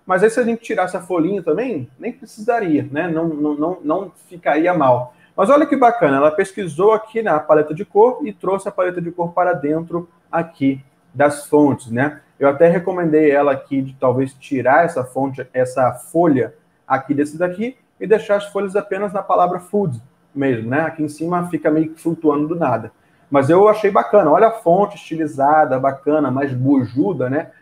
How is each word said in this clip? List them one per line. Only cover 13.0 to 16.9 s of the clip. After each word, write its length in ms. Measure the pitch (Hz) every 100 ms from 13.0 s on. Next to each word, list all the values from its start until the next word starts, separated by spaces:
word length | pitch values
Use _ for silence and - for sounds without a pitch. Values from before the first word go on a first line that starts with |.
| 170 151 156
ela 200 | 143 143
aqui 300 | 135 - 135
de 140 | 135 131
talvez 380 | 131 123 135
tirar 520 | - - 131 120 147 170
essa 180 | 143
fonte, 420 | 127 135 135 135 -
essa 380 | 127 127 135 123
folha 640 | - - 165 175 131 110 - _ _
aqui 260 | -